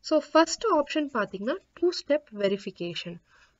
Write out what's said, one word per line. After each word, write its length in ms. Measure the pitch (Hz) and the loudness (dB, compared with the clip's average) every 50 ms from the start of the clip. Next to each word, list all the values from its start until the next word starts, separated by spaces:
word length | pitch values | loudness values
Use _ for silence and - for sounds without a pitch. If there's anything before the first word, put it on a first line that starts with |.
| _ | _
So, 120 | - 311 302 - | 2 0 0 0
first 440 | - - 311 330 330 - - - 453 | 4 4 4 4 4 2 -2 0 2
option 380 | 370 - 285 - - 311 302 269 | 2 2 2 0 -2 -2 -2 -2
பாத்தீங்கன்னா, 460 | - 233 202 196 - 190 196 226 311 392 _ _ _ | -2 -4 -4 -4 -4 -8 -6 -6 -6 -6 _ _ _
டூ 160 | - 339 349 | 0 0 0
ஸ்டெப் 380 | 349 - - - 285 302 - _ 214 | 0 -2 -2 0 0 0 0 _ -6
verification. 800 | 208 202 196 196 196 - 196 185 - 175 175 165 - - 175 170 170 _ _ _ _ _ _ _ _ | -2 0 0 0 0 -4 -10 -8 -8 -8 -6 -6 -8 -10 -10 -12 -14 _ _ _ _ _ _ _ _